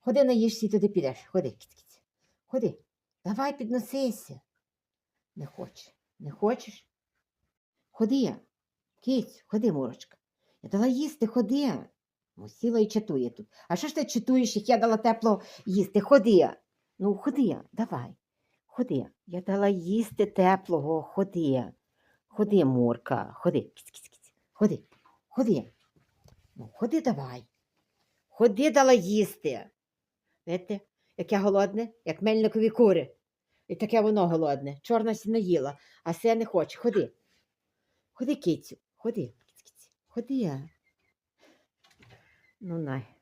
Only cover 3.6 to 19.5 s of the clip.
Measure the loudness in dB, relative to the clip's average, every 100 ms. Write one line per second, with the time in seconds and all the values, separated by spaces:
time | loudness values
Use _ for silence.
3.6 | -6 -6 -4 -4 -4 -6 -14 -20 _ _
4.6 | _ _ _ _ _ _ _ -18 -16 -14
5.6 | -16 -16 -20 _ _ _ -16 -4 -2 -2
6.6 | -8 -20 _ _ _ _ _ _ _ _
7.6 | _ _ _ -4 0 0 0 -4 _ _
8.6 | _ _ _ _ -4 -2 -4 -14 _ -2
9.6 | 0 0 -4 -8 -20 _ _ _ _ _
10.6 | -6 0 0 0 -4 -4 -2 -2 0 0
11.6 | -2 -4 -10 _ _ _ _ -20 -20 -6
12.6 | -2 0 2 0 -2 -4 -4 -8 -20 _
13.6 | -6 -4 -4 -4 -4 -4 0 2 2 -2
14.6 | 2 2 4 2 0 0 2 0 -2 -16
15.6 | -4 0 2 0 6 6 8 6 4 -2
16.6 | _ _ _ _ -4 -2 -2 0 0 -2
17.6 | -10 -8 -6 -6 -10 -16 _ _ _ _
18.6 | _ -6 -2 -2 -4 _ -12 -10 -4